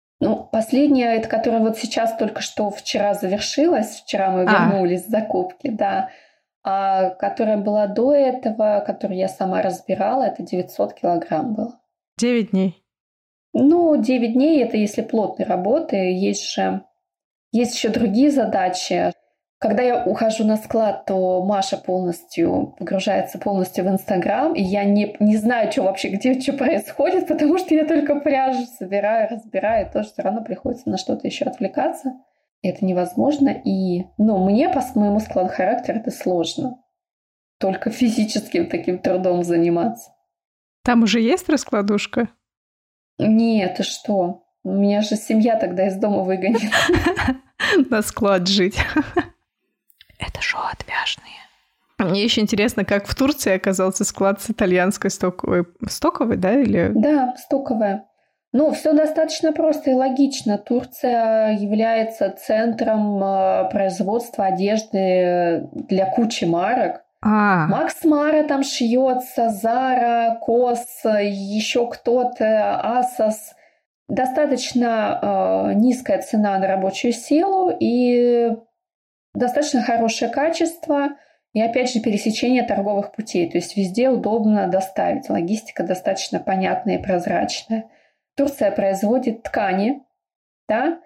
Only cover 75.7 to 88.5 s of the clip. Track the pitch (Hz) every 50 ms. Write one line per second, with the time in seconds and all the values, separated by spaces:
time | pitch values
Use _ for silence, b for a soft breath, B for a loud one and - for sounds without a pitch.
75.7 | 196 208 226 254 247 254 - - 202 185 - - - 214 208 202 196 190 190 190
76.7 | 190 190 - 233 - - - 240 233 - - - 285 311 370 392 381 381 370 349
77.7 | - - 220 220 240 247 247 247 247 240 240 240 240 240 233 233 220 226 - _
78.7 | _ _ _ _ _ _ _ _ _ _ _ _ - 202 247 240 - 285 302 294
79.7 | - 240 220 - 233 233 226 220 - - - 233 - 277 294 330 330 330 330 330
80.7 | - - - - 294 285 285 294 294 B B B B B B _ _ 214 226 226
81.7 | - 254 247 247 - 220 220 233 202 202 - 220 220 - 247 240 254 247 220 -
82.7 | 208 196 196 208 208 196 202 - - - 214 - - 180 170 165 - 233 - -
83.7 | - 202 196 180 185 233 247 262 247 196 170 208 220 233 214 214 214 202 190 180
84.7 | 175 190 190 - - - 185 175 - - - - 202 196 170 175 214 220 - -
85.7 | - - 175 180 185 185 - 202 190 190 - - 208 175 - 208 190 190 190 180
86.7 | 185 185 - 202 175 - - 196 185 175 175 - 175 170 - - - - - -
87.7 | 220 220 - b b b b b b b b _ _ - 277 285